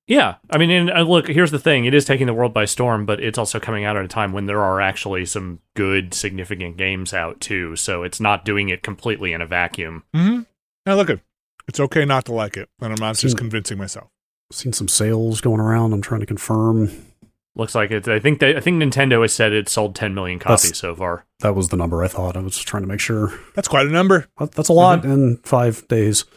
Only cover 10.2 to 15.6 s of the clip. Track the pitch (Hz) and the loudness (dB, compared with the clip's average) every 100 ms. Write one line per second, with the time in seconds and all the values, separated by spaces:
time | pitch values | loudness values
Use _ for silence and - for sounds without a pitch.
10.2 | 185 240 226 _ _ _ 190 196 185 98 | 0 0 -6 _ _ _ 0 2 2 -2
11.2 | - _ _ _ - 135 139 160 143 131 | -8 _ _ _ -8 -4 0 0 2 0
12.2 | 123 117 104 95 - - 117 107 110 110 | 0 -4 -4 -8 -14 -10 -6 -4 -4 0
13.2 | 131 117 117 110 - 101 95 104 - _ | 0 0 -2 -4 -6 -8 -10 -12 -18 _
14.2 | _ _ _ - 127 - 98 - 110 113 | _ _ _ -10 -6 -4 0 0 2 2
15.2 | 113 110 120 110 | 0 0 0 2